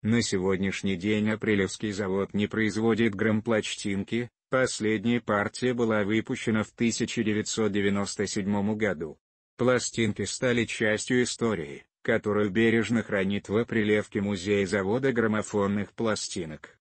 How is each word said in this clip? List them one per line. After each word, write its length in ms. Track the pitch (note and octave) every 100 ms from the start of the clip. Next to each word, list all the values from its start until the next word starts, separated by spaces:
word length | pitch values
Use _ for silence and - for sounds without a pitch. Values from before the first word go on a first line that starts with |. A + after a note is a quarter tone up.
На 220 | G#2+ A#2
сегодняшний 720 | A#2 G2 F#2 F#2+ G2 - G2 F#2+
день 320 | G2 G#2+ G#2
Апрелевский 640 | G#2+ G#2+ G#2 F#2+ - G#2+
завод 400 | G2 G2 F#2+ G2
не 140 | G2+ G#2
производит 680 | G#2+ A2 G#2 A2+ A2 A#2
грампластинки, 1160 | G2 A2 G#2+ G#2+ A2 - - G#2 G2 G2 A#2 A#2+ _ _
последняя 720 | C3 B2 - G#2+ A2 A2 A#2+
партия 520 | - G#2 G#2 - B2
была 300 | B2 A#2 G#2+
выпущена 600 | G2 A2 A2 C3 - A2
в 100 | G#2
тысяча 500 | - A#2 - A2+ -
девятьсот 500 | A2 G#2+ G#2 - A2
девяносто 540 | G2+ G2+ G2+ G2 - G2
седьмом 500 | - G2 G2+ G2+ G#2+
году. 400 | G#2+ E2 D#2+ C#2+ _ _ _ _
Пластинки 680 | B2 B2 - - A2 G2+
стали 420 | G2+ - B2+ A#2+ A2
частью 560 | - A2 G#2+ - B2
истории, 640 | A#2+ - A#2 G2 D2 C#2 - _
которую 480 | - A2+ G#2+ G#2 G#2
бережно 520 | F#2+ A2+ A2+ G#2+ A#2
хранит 460 | G#2 G#2 F#2+ G2+ -
в 80 | G2+
Апрелевке 640 | A#2 A2+ G#2 G#2+ G2+ A2
музей 460 | G2+ G2+ F2+ G2+ G2
завода 460 | G2+ F#2+ A#2+ C3+
граммофонных 800 | A#2+ A2+ G#2+ G2+ G#2 G2 G2+ G2
пластинок. 840 | - A#2 G2+ - - D#2+ D2+ - _